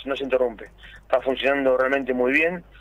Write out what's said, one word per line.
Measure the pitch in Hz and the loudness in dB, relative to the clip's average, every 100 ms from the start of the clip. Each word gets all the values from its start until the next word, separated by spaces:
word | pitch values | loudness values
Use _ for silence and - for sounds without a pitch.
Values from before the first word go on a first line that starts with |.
| 135 | -4
no | 135 | -6
se | |
interrumpe. | 135 127 123 107 107 - - - | 0 0 0 -4 -16 -20 -20 -20
Está | - 131 | -2 -2
funcionando | 135 123 127 139 131 127 | 0 0 0 2 2 2
realmente | 131 139 127 | 2 0 0
muy | 127 123 | 0 2
bien. | 143 165 180 - - | 2 2 -2 -10 -20